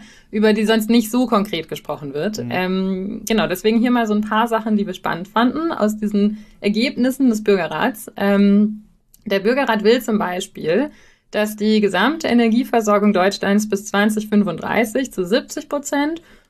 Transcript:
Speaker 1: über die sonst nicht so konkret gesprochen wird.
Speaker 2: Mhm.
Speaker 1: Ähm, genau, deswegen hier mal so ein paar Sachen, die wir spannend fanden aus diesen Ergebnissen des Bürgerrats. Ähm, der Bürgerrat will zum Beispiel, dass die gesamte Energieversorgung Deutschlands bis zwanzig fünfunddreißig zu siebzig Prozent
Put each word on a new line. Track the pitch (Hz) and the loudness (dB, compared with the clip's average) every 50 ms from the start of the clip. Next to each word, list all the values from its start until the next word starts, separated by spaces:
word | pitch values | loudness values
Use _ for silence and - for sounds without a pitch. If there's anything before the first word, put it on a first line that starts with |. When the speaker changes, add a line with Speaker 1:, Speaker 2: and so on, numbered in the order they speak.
| - - - - _ _ | -4 -10 -20 -20 _ _
Speaker 1:
über | - 214 208 214 214 | -2 0 2 2 2
die | 220 214 | 2 2
sonst | 208 220 226 220 214 | 2 2 2 2 2
nicht | 233 240 226 - | 2 2 2 2
so | - 247 254 - | 0 0 0 2
konkret | 233 202 196 - - 165 156 - | 2 0 0 -2 -4 -8 -8 -8
gesprochen | 156 - - - 147 143 151 139 135 | -10 -10 -8 -8 -10 -8 -8 -8 -6
wird. | 147 160 208 214 233 240 | -4 -4 -4 -4 -6 -6
Speaker 2:
Mhm. | 120 | -6
Speaker 1:
Ähm, | - 180 185 185 190 190 190 190 190 185 190 202 - - - - | -4 -4 -2 -2 -2 -2 -2 -2 -4 -4 -6 -8 -8 -8 -4 -2
genau, | 226 208 165 151 | 0 0 0 0
deswegen | 180 - - 214 220 226 | -2 -2 0 2 2 2
hier | 233 247 | 2 2
mal | 247 240 233 214 | 2 0 0 0
so | 208 | 0
ein | 214 | 0
paar | 214 214 214 220 240 226 | 0 0 0 0 0 0
Sachen, | 226 220 220 220 214 | 0 -2 0 0 0
die | 202 202 180 | 0 0 -2
wir | 185 | -6
spannend | - - - - 170 185 - | -8 -6 -6 -6 -6 -8 -4
fanden | - 220 240 254 - 302 330 330 | 0 0 2 2 0 -2 -4 -4
aus | - - 208 214 214 214 | -2 -2 -2 -2 -2 -2
diesen | 214 208 208 202 202 208 214 - - - - - | -4 -2 0 0 0 0 0 -4 -10 -18 -12 -6
Ergebnissen | - 208 208 214 247 285 - 240 247 262 254 - 269 247 | -4 -2 0 0 0 -2 0 0 -2 -2 0 2 2 2
des | 220 214 214 | 2 2 2
Bürgerrats. | 214 202 185 165 156 156 156 185 254 - - - - - - | 2 2 2 0 -2 -2 -2 -2 -2 -2 -4 -12 -14 -6 -2
Ähm, | 196 202 202 196 202 202 202 202 214 214 214 - - _ _ _ _ _ _ _ - | 0 2 4 4 4 6 6 4 4 2 0 -4 -12 _ _ _ _ _ _ _ -6
der | 208 196 196 | -4 -2 0
Bürgerrat | 185 214 262 277 269 240 220 214 208 | 0 0 0 0 0 0 0 2 4
will | 214 240 262 | 4 2 2
zum | 254 254 220 202 | 2 0 -2 -2
Beispiel, | 185 180 180 185 185 - - - - 156 170 202 294 302 - - - _ _ _ _ _ | -2 -2 -4 -6 -8 -10 -12 -8 -2 0 0 0 0 -2 -6 -12 -20 _ _ _ _ _
dass | - 208 214 214 214 | -4 -4 -2 -2 -2
die | 214 202 214 214 214 | -2 0 2 4 4
gesamte | 208 190 196 180 202 262 311 320 - 254 | 2 2 2 2 0 0 0 0 0 2
Energieversorgung | 240 240 233 226 220 247 262 - - 233 214 214 208 202 202 208 | 2 4 4 4 2 2 0 0 0 0 2 2 2 4 4 4
Deutschlands | 196 180 180 202 202 - 185 190 202 214 214 214 | 4 4 2 2 0 0 0 0 2 2 0 0
bis | - 196 - | -4 -6 -4
zwanzig | - - 202 208 220 214 214 214 - | -2 0 2 2 2 0 -2 -2 0
fünfunddreißig | 214 208 202 175 165 - - 175 - 214 233 220 - 262 269 - | 2 2 2 0 -2 -6 -6 -2 0 0 0 0 -2 -4 -4 -4
zu | - - 180 | -4 -6 -4
siebzig | 170 208 294 294 - - 302 294 - | -2 -2 -2 -2 -4 -10 -12 -10 -6
Prozent | 294 285 285 - 302 285 285 302 339 330 - _ - - _ _ | -6 -6 -6 -4 -2 -2 -2 -2 -4 -6 -10 _ -20 -20 _ _